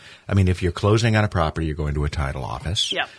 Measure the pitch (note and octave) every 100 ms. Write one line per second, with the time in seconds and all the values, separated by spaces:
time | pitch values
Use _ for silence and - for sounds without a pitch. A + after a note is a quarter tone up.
0 | - - - G2 F#2 F2+ F2+ - G2+ A2
1 | A2+ G#2+ G#2 F#2 D#2 D#2 D#2+ D2 D2 D2
2 | D2 - C#2 C2+ B1+ A#1 D#2+ G2 - -
3 | -